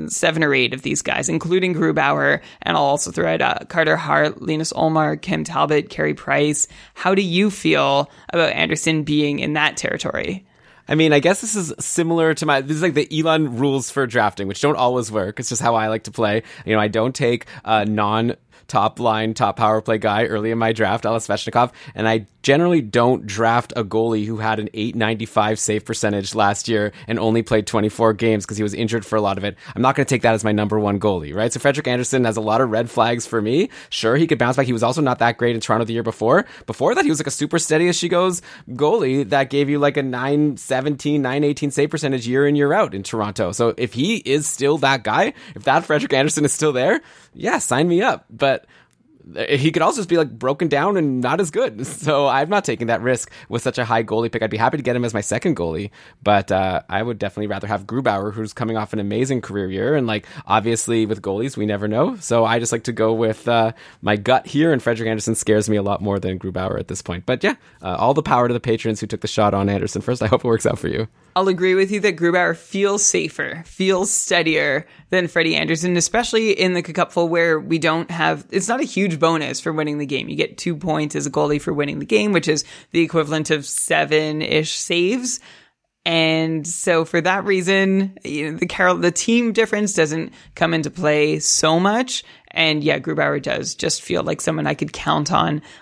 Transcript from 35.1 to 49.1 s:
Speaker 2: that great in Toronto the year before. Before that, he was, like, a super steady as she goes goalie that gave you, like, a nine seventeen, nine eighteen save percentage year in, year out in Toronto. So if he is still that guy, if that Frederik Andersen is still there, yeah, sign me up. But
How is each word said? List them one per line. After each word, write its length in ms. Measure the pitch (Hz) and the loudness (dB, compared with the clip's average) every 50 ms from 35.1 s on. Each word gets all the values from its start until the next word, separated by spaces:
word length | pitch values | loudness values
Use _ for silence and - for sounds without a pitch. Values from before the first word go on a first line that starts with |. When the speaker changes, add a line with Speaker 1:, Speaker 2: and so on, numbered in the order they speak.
| 123 - | 2 2
Speaker 2:
that 180 | 120 117 113 - | 2 0 2 2
great 160 | 120 120 120 | 0 0 0
in 80 | 113 | 0
Toronto 240 | - - 113 113 117 | 0 0 0 0 0
the 80 | 110 113 | 0 -2
year 80 | 117 107 | -4 -4
before. 420 | 113 110 - 110 113 139 190 - - - - - | -4 -4 0 2 4 4 4 2 0 -10 -18 -12
Before 300 | - - - 127 175 247 | -10 -6 -2 0 0 2
that, 100 | 370 339 | 2 2
he 60 | 285 | 0
was, 80 | 165 139 | 0 -2
like, 80 | - 139 | -2 -6
a 40 | |
super 280 | - - 147 151 - 165 | -6 -4 -4 -2 -2 -2
steady 280 | - - 156 156 175 175 | 0 2 2 2 2 2
as 80 | 175 | 0
she 140 | - 175 175 | 0 0 0
goes 320 | 185 175 185 185 180 175 - - - - - - | 0 2 2 0 0 -4 -8 -12 -20 -20 -16 -12
goalie 580 | 123 117 147 151 208 233 165 131 131 139 135 98 | -4 0 2 2 4 4 2 2 2 0 0 2
that 220 | 143 139 135 127 | 2 0 2 2
gave 180 | 139 143 143 135 | 2 0 2 2
you, 80 | 147 143 | 2 2
like, 200 | 143 143 135 147 | 2 2 2 0
a 60 | 135 | -2
nine 540 | 131 123 120 127 139 143 147 151 147 131 - | -2 -4 -4 -2 0 2 2 2 2 0 -2
seventeen, 640 | - - 131 127 135 151 147 127 - 147 147 147 | -4 -4 -2 -2 0 -2 -4 -2 -2 0 0 0
nine 220 | 135 123 131 143 151 | 0 0 0 0 0
eighteen 260 | 147 147 - 151 143 | 0 0 0 -4 -4
save 220 | - - 143 151 | 0 0 0 0
percentage 360 | 165 151 151 143 135 127 113 117 | 0 -2 -2 -2 -2 -2 -2 0
year 200 | 123 135 143 143 | 2 2 4 4
in, 80 | 147 | 4
year 180 | 147 143 143 160 | 4 4 4 4
out 220 | 208 220 - - | 2 2 0 -2
in 80 | 98 95 | -8 -8
Toronto. 480 | - - 110 104 104 98 - 107 87 | -6 -4 -2 -2 -2 -2 -2 -2 -2
So 240 | 90 - 117 117 101 - | 0 0 0 0 2 0
if 160 | 120 117 - | -4 -4 -2
he 240 | 120 139 196 233 202 | -2 -2 0 -2 -2
is 300 | - 117 135 151 147 - | -2 0 0 0 0 -2
still 320 | - - 135 139 151 156 | -4 0 2 2 2 2
that 240 | 139 135 139 127 101 | 2 2 2 2 0
guy, 300 | 107 107 147 196 262 - - - - - | 0 2 2 0 0 -2 -8 -18 -18 -14
if 80 | - 101 | -6 0
that 200 | 135 131 160 175 | 2 2 2 2
Frederik 280 | - 156 147 254 - 143 | 2 0 0 2 2 2
Andersen 320 | 131 139 151 - 156 147 | 2 2 2 0 0 0
is 60 | 135 | 0
still 220 | - - 156 156 135 | 0 0 0 0 0
there, 280 | 123 127 170 233 311 - - - - - _ - | 2 2 2 2 0 -2 -8 -20 -20 -20 _ -14
yeah, 260 | - - 214 269 285 | -6 -4 -2 -2 0
sign 280 | - - 123 131 160 180 | 0 0 0 2 2 2
me 140 | 170 175 | 2 2
up. 240 | 214 254 156 - _ _ | 2 0 0 -2 _ _
But 360 | 113 113 139 139 127 - _ _ - - _ _ _ _ _ _ | -6 0 0 2 0 0 _ _ -20 -20 _ _ _ _ _ _